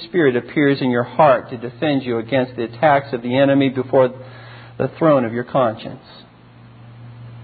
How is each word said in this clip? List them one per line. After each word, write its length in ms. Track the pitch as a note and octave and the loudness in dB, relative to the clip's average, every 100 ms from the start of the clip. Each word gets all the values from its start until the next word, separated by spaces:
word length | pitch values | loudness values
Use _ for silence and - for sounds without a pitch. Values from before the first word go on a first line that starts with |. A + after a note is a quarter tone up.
| - | -4
Spirit 280 | F#3 D3 A#2+ | 0 2 2
appears 440 | A#2+ - C#3+ C#3 | -2 0 0 2
in 80 | C3 | 0
your 140 | A#2+ | -2
heart 460 | A#2 - D#3 A#2+ A#2 | -2 4 4 4 0
to 80 | B2+ | -12
defend 460 | A#2 - D#3+ C#3 | -12 -6 -2 -2
you 140 | B2 A#2 | -2 -4
against 380 | A2 C3+ B2 A#2+ | -2 -2 -2 -4
the 80 | |
attacks 500 | A2+ - D#3+ C#3 - | -8 0 2 2 0
of 80 | B2 | -6
the 160 | B2 B2+ | -2 2
enemy 320 | C#3 C#3 C#3 | 2 4 2
before 400 | B2+ A#2+ C3+ B2+ B2 - - - - - - | -2 0 2 2 0 -18 -20 -20 -20 -12 -6
the 140 | C3 - | -6 0
throne 260 | E3 C#3+ | 2 2
of 100 | A#2 | 0
your 100 | A#2 | -4
conscience. 600 | A#2+ C#3+ A#2+ A2 - - - - - - - - - - - - - - - - | -4 -2 -2 -2 -12 -16 -18 -20 -20 -20 -20 -20 -20 -20 -20 -20 -20 -20 -20 -18